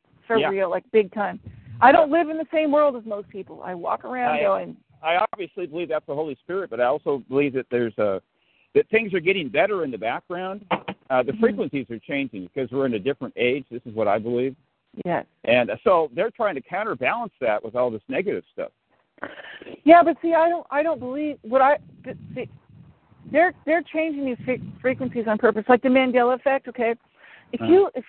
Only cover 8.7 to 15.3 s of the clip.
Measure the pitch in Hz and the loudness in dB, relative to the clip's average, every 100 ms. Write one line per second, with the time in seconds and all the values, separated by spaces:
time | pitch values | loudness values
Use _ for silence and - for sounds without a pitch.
8.7 | 143 - 220 214 180 165 190 135 143 202 | 0 2 2 0 0 0 0 0 2 2
9.7 | 196 147 110 110 156 - 175 190 202 196 | 0 -4 -4 -6 -6 -8 -8 -8 -10 -6
10.7 | - - - - 131 127 110 - 208 160 | -6 -6 -12 -2 0 0 2 0 0 -4
11.7 | 139 117 113 - 139 135 101 90 139 123 | -6 -8 -12 -8 -6 -6 -8 -10 -6 -4
12.7 | 135 135 107 117 143 113 - 123 143 - | -2 0 0 -2 -4 -8 -2 0 0 -6
13.7 | 120 123 110 104 110 113 120 135 131 _ | -14 -8 -2 0 0 0 -2 -2 -6 _
14.7 | _ _ - 180 147 - | _ _ -10 -4 -4 -6